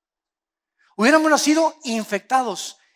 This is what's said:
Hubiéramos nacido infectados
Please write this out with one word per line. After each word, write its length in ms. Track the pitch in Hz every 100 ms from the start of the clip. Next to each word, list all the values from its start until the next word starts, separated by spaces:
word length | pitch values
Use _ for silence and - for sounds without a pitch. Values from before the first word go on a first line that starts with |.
| _ _ _ _ _ _ _ _ _ -
Hubiéramos 340 | 226 320 311
nacido 460 | 277 285 311 311 -
infectados 960 | 254 226 214 196 - 262 233 170 - - _